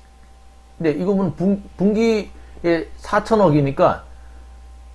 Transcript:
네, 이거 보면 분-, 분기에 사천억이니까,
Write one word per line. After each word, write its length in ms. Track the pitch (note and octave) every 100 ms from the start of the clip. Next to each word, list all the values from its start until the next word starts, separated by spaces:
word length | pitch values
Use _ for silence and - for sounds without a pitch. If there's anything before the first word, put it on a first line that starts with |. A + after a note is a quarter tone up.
| - - - - - - - -
네, 140 | E3
이거 220 | D3 F3+
보면 220 | F#3+ F3+ D3+
분-, 280 | F#3 G3+ - -
분기에 520 | G3 G#3+ A3+ G#3+ - - - - F3 E3 - -
사천억이니까, 1040 | - G#3 G#3 A3 F#3 D3 C#3 C3+ D#3+ D#2 - - - - - - - - -